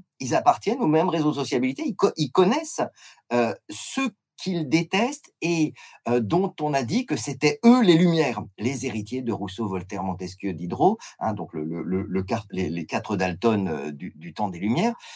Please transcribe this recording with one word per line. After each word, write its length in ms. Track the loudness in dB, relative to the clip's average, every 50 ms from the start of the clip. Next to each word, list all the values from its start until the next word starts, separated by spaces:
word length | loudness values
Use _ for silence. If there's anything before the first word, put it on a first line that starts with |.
| -20 _ _ -8
Ils 160 | -4 0 0
appartiennent 460 | 2 4 4 2 2 0 -2 -2 0
au 60 | 2
même 220 | 2 4 4 4 2
réseau 200 | 2 2 2 2
de 60 | 0
sociabilité. 480 | 0 -2 -2 0 0 0 0 -2 -2 -4
Ils 100 | -6 0
co-, 180 | 0 0 0 2
ils 140 | -2 -4 0
connaissent, 500 | 2 4 4 4 2 0 -2 -4 -4 -6 -6 -6 -8 _ -20 -20 -20 _ _ -2
euh, 240 | 0 0 0 0 -2 -6 _ -12
ceux 420 | -10 -8 -8 -6 -4 -4 -4 -4 -6 _ _ _ _
qu'ils 300 | -8 -6 -4 -2 -2 0
détestent 680 | 0 0 0 0 0 0 0 0 0 -2 -8 -14 -20 _ _
et, 340 | -2 0 2 2 2 0 -2 -6 -20 -20 -20 -8 -2 0
euh, 100 | 2 2
dont 340 | 2 2 2 2 2 0 -2 -4
on 140 | -2 0 0
a 100 | 0 0
dit 220 | 0 0 -2 0
que 100 | 0 -2
c'était 420 | -2 -2 -4 -2 0 2 2 2 6 6
eux 180 | 8 8 8
les 160 | 8 6 6
Lumières, 460 | 8 6 6 4 4 2 2 0 -4 -8 -10 -8
les 280 | -4 -4 -2 -2 -2 -4
héritiers 360 | -4 -4 -6 -6 -6 -6 -4
de 100 | -4 -4
Rousseau, 340 | -4 -4 -4 -8 -6 -6 -4
Voltaire, 380 | -4 -4 -6 -6 -6 -6 -6 -4
Montesquieu, 500 | -4 -4 -6 -8 -10 -8 -8 -6 -6 -6
Diderot, 440 | -6 -6 -6 0 2 4 4 4 0 -4 -14 -10 -6
hein, 120 | -4 -4 -4
donc 200 | -4 -6 -8 -8
le, 100 | -8 -6
le, 200 | -6 -6 -6 -4
le, 220 | -2 -2 -2 -2
le 180 | -2 -2 -2 -2
quart-, 220 | -2 -4 -6 -6 -6
les, 180 | -4 -4 -4 -2
les 160 | -4 -6 -6
quatre 300 | -6 -6 -6 -4 -4 -2
Dalton, 520 | -2 -2 -2 -2 0 2 2 2 2 2 0
euh, 220 | -2 -4 -6 -8 -8
du, 180 | -10 -12 -14 -14
du 160 | -14 -16 -14 -8
temps 160 | -6 -6 -6
des 100 | -4 -4
Lumières. 340 | -2 -2 0 2 0 0 -2 -4 -10 -18 -20